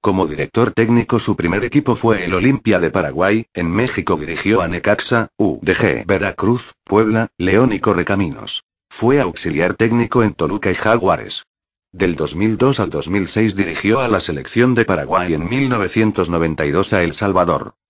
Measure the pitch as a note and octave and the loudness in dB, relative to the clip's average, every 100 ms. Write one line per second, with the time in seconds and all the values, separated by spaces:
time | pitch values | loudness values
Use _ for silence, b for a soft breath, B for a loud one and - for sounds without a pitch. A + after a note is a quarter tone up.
0 | G#2+ F#2+ E2 D2+ C#2+ - A2+ - A2+ A#2+ | 0 0 -2 -2 -4 0 0 0 2 2
1 | A2+ A#2 - G2 E2+ F#2+ A#2 D3 C3+ A2 | 2 -2 0 -2 0 -2 0 0 0 0
2 | A#2 G#2+ F2 F2+ A2+ C3+ - F#2+ E2+ F#2+ | 0 0 0 0 2 0 2 2 2 0
3 | D#2 C#2 F#2 A2 A2+ - E2+ F#2 B2+ - | -2 0 0 0 -2 -6 -2 -2 -2 -4
4 | E2+ E2 D2+ D#2+ G2 G#2+ E2+ E2+ G2+ F2 | -2 -4 -4 -4 0 0 0 -4 0 0
5 | - A#2+ A2+ _ G#2+ B1 E2 F2+ G#2+ B1 | 0 -2 -2 _ -2 0 0 2 2 0
6 | G#1+ G2 G2 - G2 A#2+ - - _ G2+ | 0 -2 -2 -2 0 0 -4 -20 _ 2
7 | A2 A2 A2+ _ F2+ G2 B2+ G2+ - F2+ | 4 2 -2 _ 2 4 4 2 0 0
8 | E2+ G2 F#2 C2+ - - _ _ _ - | 0 0 -2 -6 -10 -12 _ _ _ -2
9 | A2+ C#3+ G#2+ D#2+ F2+ D2 F2+ - A2+ A#2+ | 2 2 0 -4 -6 0 -2 0 0 2
10 | A#2 B2 A2 - D#2 G2 G2 F2 G#2+ A#2 | 2 2 2 0 -4 -2 -2 -2 2 2
11 | F#2 D2+ G#1+ - - _ _ _ _ F2+ | 2 0 -2 -12 -14 _ _ _ _ -2
12 | F#2 E2 D2+ D#2 G#2+ G#2+ B2+ C3+ G2+ D#2 | -2 0 -4 -2 -2 2 0 2 -2 -4
13 | D2 G2+ F2+ - A2 F#2+ F#2 D#2+ F#2+ A#2 | -4 -4 -2 0 0 0 -4 -2 0 0
14 | B2 G2 - D2+ C2+ - B2 A#2+ A2+ F2+ | 2 0 0 -6 -4 2 2 4 2 0
15 | C#2+ F2+ F2+ D#2 E2+ B2+ C3+ A#2+ F#2+ - | 0 -2 0 -2 -2 -2 0 0 0 2
16 | A2 G#2 E2+ E2+ E2 D2+ D2 D2+ G2 G2+ | 2 2 0 0 0 0 0 0 2 2
17 | E2+ E2 G2+ F#2 F2 D#2 G#1+ _ _ | 0 0 0 2 2 0 -4 _ _